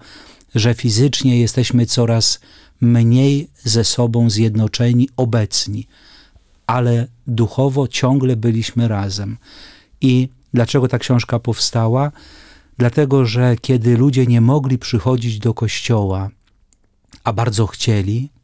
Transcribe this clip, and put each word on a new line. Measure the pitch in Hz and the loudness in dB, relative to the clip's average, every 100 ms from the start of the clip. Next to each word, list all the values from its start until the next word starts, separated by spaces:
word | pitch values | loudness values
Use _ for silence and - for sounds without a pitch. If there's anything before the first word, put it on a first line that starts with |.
| - - - - _ 120 | -8 -20 -20 -20 _ 0
że | 113 | 0
fizycznie | 117 123 107 139 - 131 120 | 0 0 2 0 0 0 2
jesteśmy | 117 - 120 123 117 | 0 0 0 0 0
coraz | - 117 113 - - _ - _ - | 0 0 0 0 -4 _ -20 _ -2
mniej | 117 120 117 123 139 143 - _ | 2 4 4 4 4 0 -4 _
ze | 123 113 | -4 0
sobą | 107 - 120 117 117 | 0 0 0 2 0
zjednoczeni, | 104 113 107 107 - 120 120 127 - | 2 0 0 -2 0 0 2 0 -2
obecni. | 123 117 104 - - 104 110 _ _ - _ _ _ _ - | -2 0 -2 -4 -6 -8 -12 _ _ -20 _ _ _ _ -4
Ale | 123 120 117 117 _ - | 0 2 0 -2 _ -6
duchowo | 117 110 - 139 135 127 | -2 0 0 -2 0 -4
ciągle | - 127 135 127 117 | -2 0 2 0 0
byliśmy | 117 113 110 120 117 | 0 -2 -2 -2 -2
razem. | 104 98 98 101 113 - - - - _ - | -2 -4 -6 -8 -12 -16 -20 -20 -20 _ -2
I | 135 127 131 _ _ | 2 2 0 _ _
dlaczego | 123 113 143 123 | -2 0 0 0
ta | 120 | -2
książka | - 123 - 117 | 0 0 0 -4
powstała? | 120 110 - 120 113 127 147 - - - - - _ - | -4 -4 -4 -2 0 0 -2 -6 -20 -20 -20 -20 _ -2
Dlatego, | 120 156 139 139 120 | 0 2 2 2 2
że | 117 123 117 | 2 0 0
kiedy | - 127 113 120 | 0 0 2 2
ludzie | 139 127 120 | 2 2 2
nie | 117 | 4
mogli | 117 147 135 127 | 4 2 0 -4
przychodzić | - 113 127 127 117 107 | -2 -2 0 -2 -2 -2
do | 113 | -2
kościoła, | - 110 - - 113 98 95 98 - _ _ _ _ _ _ _ - | -2 -4 -4 -2 0 0 -4 -6 -12 _ _ _ _ _ _ _ -10
a | - | -4
bardzo | 110 117 104 104 | -2 0 0 -2
chcieli, | - - 107 98 113 139 _ | -2 -2 0 0 -4 -6 _